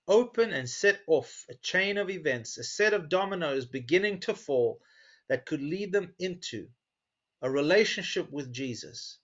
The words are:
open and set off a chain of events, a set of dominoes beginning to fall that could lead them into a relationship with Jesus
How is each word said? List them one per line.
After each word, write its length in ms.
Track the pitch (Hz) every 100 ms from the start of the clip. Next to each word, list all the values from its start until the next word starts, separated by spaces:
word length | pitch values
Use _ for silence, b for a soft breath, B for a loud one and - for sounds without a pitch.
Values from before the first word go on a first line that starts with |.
| -
open 440 | 208 247 - 226
and 180 | 143 127
set 300 | - 202 196 -
off 380 | 151 - - -
a 60 | -
chain 420 | - 185 196 202
of 120 | 190
events, 480 | 190 151 123 117 -
a 60 |
set 300 | 120 - 214
of 160 | 202 151
dominoes 560 | 185 196 190 156 135 127
beginning 540 | 139 120 180 208 190
to 120 | -
fall 460 | - - 131 117 - b b b b b
that 180 | 127 -
could 160 | 147
lead 300 | 143 185 202
them 220 | 196 180 -
into 480 | 185 180 - 110 90 _ _ _ _ _ _ -
a 80 | 127
relationship 840 | 139 147 196 220 - 180 190 156
with 200 | 143 127
Jesus 680 | 123 135 117 - - - -